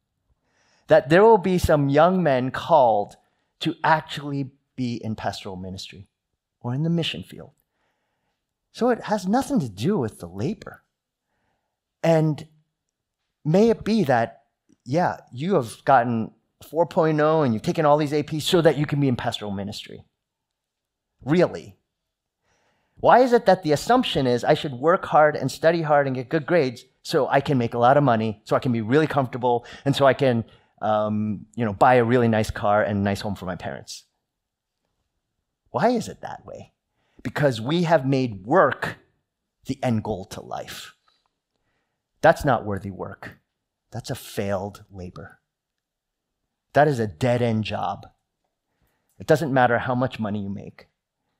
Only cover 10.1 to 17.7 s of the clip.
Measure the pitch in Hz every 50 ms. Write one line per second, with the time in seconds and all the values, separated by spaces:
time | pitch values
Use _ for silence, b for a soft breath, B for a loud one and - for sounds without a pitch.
10.1 | - - - 85 87 98 107 160 220 - - - - - _ _ _ _ _ _
11.1 | _ _ _ _ _ _ _ _ _ _ _ _ _ _ _ _ _ _ - 165
12.1 | 165 160 156 156 147 - - - _ _ _ _ _ _ _ _ _ _ _ _
13.1 | _ _ _ _ _ _ _ 151 160 190 220 233 220 226 - - 220 226 180 131
14.1 | 131 117 117 113 - _ _ _ _ _ _ _ _ _ _ 117 127 170 180 135
15.1 | 90 - - _ - 117 143 185 202 160 123 104 - - _ - 139 123 117 123
16.1 | 120 113 110 - - _ _ _ _ _ - - - 156 170 - - 190 160 156
17.1 | 156 147 151 156 160 160 151 127 110 107 - 180